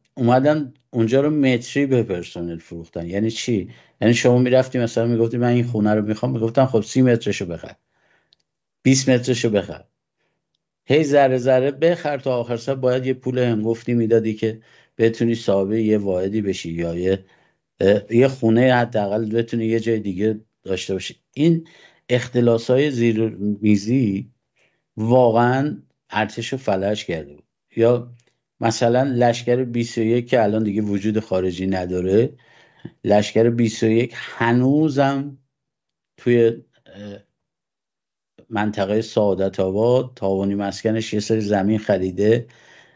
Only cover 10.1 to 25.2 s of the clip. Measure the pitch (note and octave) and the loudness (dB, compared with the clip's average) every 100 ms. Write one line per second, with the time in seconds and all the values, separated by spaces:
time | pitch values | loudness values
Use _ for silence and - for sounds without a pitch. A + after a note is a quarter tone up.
10.1 | _ _ _ _ _ _ _ _ C#3 D3+ | _ _ _ _ _ _ _ _ 2 4
11.1 | C#3+ C3+ B2+ B2 B2+ C3 C#3 D#3+ F3 D3+ | 4 4 2 2 2 2 0 0 0 -4
12.1 | C#3+ C3+ B2 A2+ A#2 C3 C#3 B2+ B2+ C3 | -4 -2 -2 -2 -6 -4 -2 0 0 -2
13.1 | C3 C3 B2+ B2 A2+ A2 A2+ - A#2+ A2+ | -4 -4 0 0 0 -2 -4 -2 0 2
14.1 | A2+ A2 A2 A2+ G#2+ _ _ _ _ A2+ | 2 2 -2 -4 -4 _ _ _ _ 0
15.1 | A2+ A#2 A#2 - G2 G2 A2 A2 G#2+ G2 | 2 -2 -2 0 0 0 0 2 0 0
16.1 | F2+ F#2+ G#2+ G2 F#2 E2+ E2 E2+ E2+ F2+ | -2 -2 -2 -4 -6 -6 -6 -6 -2 0
17.1 | F#2+ - _ _ _ _ _ G2 G#2 - | -2 -4 _ _ _ _ _ 2 2 2
18.1 | A#2 C3+ C3 A2+ A2+ B2+ B2 A#2 A#2 G2+ | 2 2 2 0 4 4 2 0 -2 -2
19.1 | G#2+ A2 A2+ A#2 A#2 A2+ A2+ A2 A2+ G2+ | -2 -2 -2 -2 -4 -2 -2 0 -2 -4
20.1 | F2+ G#2+ A2 - _ - F#2 - F#2+ - | -2 -2 -2 -10 _ -8 -6 -4 -8 -8
21.1 | - _ - D#3 E3 E3 _ - _ _ | -16 _ -2 0 0 -4 _ -20 _ _
22.1 | B2 A#2+ B2 A#2+ A#2 A#2 B2+ D3+ B2+ A#2 | -2 0 0 2 2 2 2 2 2 0
23.1 | G#2+ A2+ G2+ G#2 G2+ G#2+ G#2 G2+ C3 A2+ | 2 -2 -2 -4 -2 2 2 2 0 0
24.1 | G2 - _ _ _ _ _ _ - A2 | -2 -8 _ _ _ _ _ _ -8 2
25.1 | B2+ | 4